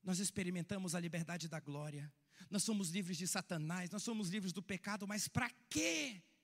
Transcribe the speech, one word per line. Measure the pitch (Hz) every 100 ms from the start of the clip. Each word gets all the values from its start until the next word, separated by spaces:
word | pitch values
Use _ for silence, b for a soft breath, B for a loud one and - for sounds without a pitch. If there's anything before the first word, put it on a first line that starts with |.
nós | 190 180
experimentamos | 202 - 180 180 170 202 185 175
a |
liberdade | 170 165 170 175 160
da | 156
glória, | 147 143 151 147 147 - _ B B
nós | 202
somos | 196 214 180
livres | 180 175 165
de | 180
Satanás, | 190 - 170 156 180 180
nós | 202
somos | - 220 190
livres | 208 185
do | 170
pecado, | 180 190 - 208 196
mas | 208 -
pra | - 240 - _
quê? | 302 320 320 285 196 - _